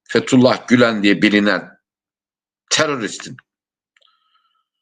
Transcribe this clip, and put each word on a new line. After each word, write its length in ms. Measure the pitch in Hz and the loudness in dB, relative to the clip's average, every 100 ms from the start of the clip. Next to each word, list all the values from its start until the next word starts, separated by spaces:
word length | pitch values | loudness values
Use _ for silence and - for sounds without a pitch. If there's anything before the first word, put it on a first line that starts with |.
Fethullah 640 | - 113 113 127 123 104 - | -4 -4 0 2 2 2 0
Gülen 340 | 123 120 110 | 2 2 2
diye 200 | 101 92 | 0 2
bilinen 460 | 104 104 101 90 - _ _ _ _ _ _ _ _ _ - | 2 2 0 -2 -6 _ _ _ _ _ _ _ _ _ -8
teröristin, 680 | - 151 139 98 - - 131 _ _ _ _ _ _ _ _ _ _ _ _ _ _ | -4 -2 -4 -8 -12 -18 -20 _ _ _ _ _ _ _ _ _ _ _ _ _ _